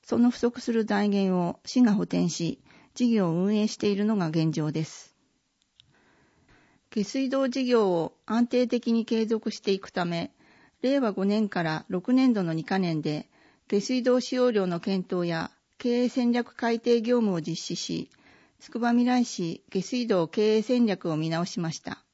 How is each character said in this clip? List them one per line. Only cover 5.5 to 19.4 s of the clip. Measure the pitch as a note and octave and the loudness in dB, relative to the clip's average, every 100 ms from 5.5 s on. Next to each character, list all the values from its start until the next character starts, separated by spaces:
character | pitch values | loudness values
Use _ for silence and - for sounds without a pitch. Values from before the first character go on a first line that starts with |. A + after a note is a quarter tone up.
| _ _ _ _ _ _ _ _ _ _ _ _ _ _ | _ _ _ _ _ _ _ _ _ _ _ _ _ _
下 | - | -6
水 | G3 C4+ C4+ | -4 -4 -2
道 | C4+ C4+ | 0 -2
事 | C4 | -2
業 | B3+ A#3+ G3+ | 2 4 4
を | F3 D#3+ _ - | 2 -2 _ -4
安 | A3 A#3+ | 0 2
定 | B3 B3 | 2 2
的 | A#3+ A#3 | 0 0
に | A3+ A3 | 0 0
継 | A3+ A3 | -2 0
続 | A3 A3 | -2 -4
し | - | -6
て | - | -2
い | F#3+ | -2
く | - | -4
た | - | -6
め、 | F3 E3+ F3+ _ _ _ _ _ | -4 -4 -6 _ _ _ _ _
令 | B3 C#4 | 0 2
和 | A#3+ | 0
五 | F#3+ | 0
年 | G3 G#3 G#3 | 0 2 0
か | F3+ | 0
ら | E3 D#3 - | -2 -4 -4
六 | F#3 F3+ | -6 2
年 | B3+ C4 | 4 4
度 | A3 | 4
の | E3+ | 0
二 | D#3+ | -2
か | D#3 F#3+ | -2 -2
年 | F3+ D#3+ | 0 -2
で、 | D#3 D3+ - _ _ _ _ | -2 -4 -8 _ _ _ _
下 | G#3 | -2
水 | G3+ B3+ | 0 0
道 | A#3+ B3+ | 2 2
使 | B3 | 0
用 | B3+ B3 | 0 2
料 | G#3+ F#3 | 2 0
の | E3+ | -2
検 | G3+ F#3+ F3+ | -2 -2 -2
討 | F3+ F3 | -2 -2
や | E3 F3 _ _ _ | -4 -6 _ _ _
経 | B3 A#3+ B3 | -2 0 0
営 | |
戦 | C4 A#3+ | 0 0
略 | A#3+ A#3 - | 0 -2 -4
改 | A#3+ A#3 | -2 -2
定 | A#3+ A#3 | 2 2
業 | A3 B3 | 4 2
務 | A3 F3 | 2 0
を | |
実 | D#3 E3 | -4 -8
施 | - F3+ | -6 -8
し、 | - E3 - _ _ - _ _ | -6 -8 -8 _ _ -20 _ _
つ | - | -12
く | A#3 | -4
ば | A#3+ | 0
み | A#3+ A#3+ | 2 2
ら | B3 | 2
い | A#3+ | 0
市 | - | -2